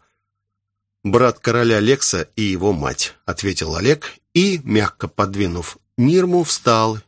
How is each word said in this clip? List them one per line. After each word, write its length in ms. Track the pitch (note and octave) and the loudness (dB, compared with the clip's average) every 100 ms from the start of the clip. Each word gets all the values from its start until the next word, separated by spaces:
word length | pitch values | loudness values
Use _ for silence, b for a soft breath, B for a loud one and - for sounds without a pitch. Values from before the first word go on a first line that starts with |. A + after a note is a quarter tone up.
| _ _ _ _ _ _ _ _ _ _ | _ _ _ _ _ _ _ _ _ _
«Брат 340 | G2+ A#2+ B2 - | 0 2 2 0
короля 400 | A#2+ A#2 A#2+ G#2+ | -2 0 2 2
Лекса 480 | A2 C#3 - F2+ - | 2 2 0 -2 -4
и 80 | - | -4
его 300 | G#2 F#2 G2+ | -4 0 0
мать», 420 | E2 C#2 B1+ - - | 0 -4 -4 -8 -8
ответил 520 | - E2+ G2 F2+ D#2+ E2 | -10 -6 -4 -4 -6 -2
Олег 380 | A2+ D3+ - - _ | 0 0 -2 -18 _
и, 260 | E3 G3 F3 | 0 2 0
мягко 420 | B2+ G#2+ G2+ - F2 | -2 0 0 -4 -8
подвинув 720 | - G2+ G2 F#2+ F2 - - _ - | -4 -4 -2 -4 -4 -10 -14 _ 0
Нирму, 460 | B2+ F#3 F3+ F3 | 2 2 2 0
встал 560 | D#3+ - B2 A2+ A2 G#2+ | 0 -2 2 2 2 -2